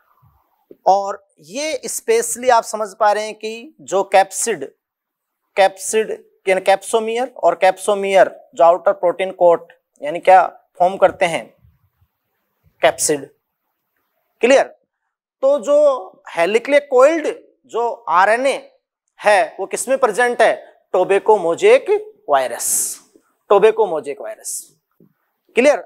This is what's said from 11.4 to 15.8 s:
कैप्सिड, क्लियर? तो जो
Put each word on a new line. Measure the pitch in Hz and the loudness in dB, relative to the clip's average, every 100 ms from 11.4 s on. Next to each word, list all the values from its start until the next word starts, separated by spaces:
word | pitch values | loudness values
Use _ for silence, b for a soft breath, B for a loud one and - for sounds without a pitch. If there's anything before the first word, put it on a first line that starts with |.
| 110 _ _ _ _ _ _ _ _ _ _ _ _ - | -10 _ _ _ _ _ _ _ _ _ _ _ _ -2
कैप्सिड, | 165 - - 147 135 _ _ _ _ _ _ _ _ _ _ - | -2 0 -4 -4 -6 _ _ _ _ _ _ _ _ _ _ -4
क्लियर? | 240 262 139 _ _ _ _ _ _ - | 2 4 2 _ _ _ _ _ _ -4
तो | 269 285 | -2 0
जो | 208 294 | 0 2